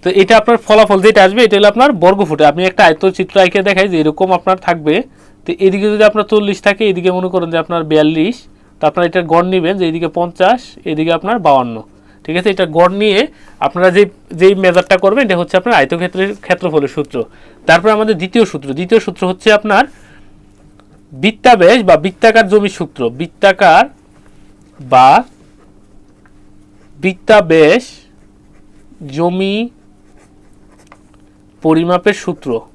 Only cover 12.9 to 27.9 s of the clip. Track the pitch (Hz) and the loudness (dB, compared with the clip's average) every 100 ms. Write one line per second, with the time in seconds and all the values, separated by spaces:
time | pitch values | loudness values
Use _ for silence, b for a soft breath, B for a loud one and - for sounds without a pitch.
12.9 | 196 214 196 302 b b b 160 175 185 | 0 -2 -2 -4 b b b -6 0 0
13.9 | 180 202 - _ 170 185 196 190 180 180 | 2 0 -2 _ 0 2 2 2 0 0
14.9 | 190 196 208 247 180 175 185 180 220 139 | 0 0 0 -2 -2 -2 -4 0 0 0
15.9 | 170 180 185 190 202 - 180 180 156 143 | -2 -6 -4 -6 -6 -6 -4 -2 -4 -4
16.9 | - 143 127 113 b b b - 165 190 | -6 -8 -8 -10 b b b 0 0 2
17.9 | 214 214 196 185 233 214 151 139 135 180 | 0 -2 -4 -4 -2 -2 -2 -10 -10 -2
18.9 | 226 - 185 185 185 - 208 214 202 262 | -2 -2 -6 -6 -4 -2 -2 0 -2 -2
19.9 | b b b b _ _ _ _ _ _ | b b b b _ _ _ _ _ _
20.9 | _ _ 135 170 214 - 233 175 247 190 | _ _ -4 -2 2 4 6 6 4 4
21.9 | 160 151 180 233 220 208 208 202 - 165 | 2 2 0 2 2 2 0 -4 -6 -12
22.9 | - 120 123 165 _ 196 190 190 165 269 | -6 -8 -6 -12 _ 0 2 4 4 2
23.9 | - _ _ _ - - _ _ _ 131 | -6 _ _ _ -20 -20 _ _ _ 0
24.9 | 127 131 165 254 _ _ _ _ _ _ | 4 6 4 0 _ _ _ _ _ _
25.9 | - _ _ _ _ _ - _ _ _ | -20 _ _ _ _ _ -20 _ _ _
26.9 | - 170 185 - 214 175 160 151 214 247 | -8 -6 -6 2 2 4 2 4 2 -2